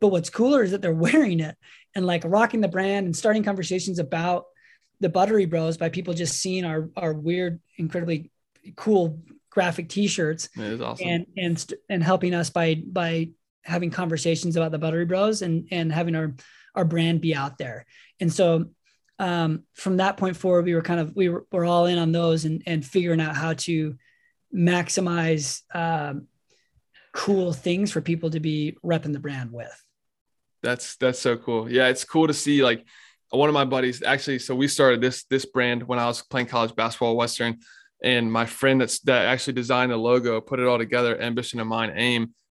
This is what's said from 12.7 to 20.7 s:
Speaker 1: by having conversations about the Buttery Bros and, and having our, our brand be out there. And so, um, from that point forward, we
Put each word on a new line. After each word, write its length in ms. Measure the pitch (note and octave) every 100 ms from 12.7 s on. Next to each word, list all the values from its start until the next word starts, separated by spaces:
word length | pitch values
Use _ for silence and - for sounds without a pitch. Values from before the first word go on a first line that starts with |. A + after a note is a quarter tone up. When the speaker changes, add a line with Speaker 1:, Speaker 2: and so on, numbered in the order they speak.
| D#3+ E3+
Speaker 1:
by 440 | F3+ E3+ E3 E3 - _ _
having 280 | - F3 F3
conversations 640 | - E3+ D#3 E3 E3 F3 E3
about 160 | D#3+
the 60 | D#3
Buttery 260 | D#3+ E3 E3+
Bros 360 | F#3 G#3+ G#3+
and, 260 | F3+ E3 E3
and 220 | F3+ E3
having 220 | D#3 E3+
our, 200 | D#3+ D#3 C3 - - _
our 100 | F#3+ E3
brand 340 | E3 E3 E3
be 140 | E3
out 240 | D3 C#3 B2+
there. 260 | C3 B2 - - - _
And 120 | E3+
so, 340 | E3 F3 E3 E3 _ _ _ _ -
um, 460 | F#3 F3 E3 D#3+ -
from 240 | - F#3+ F#3
that 180 | F#3+ G3
point 200 | F#3+ E3+
forward, 280 | F#3 F3
we 100 | F3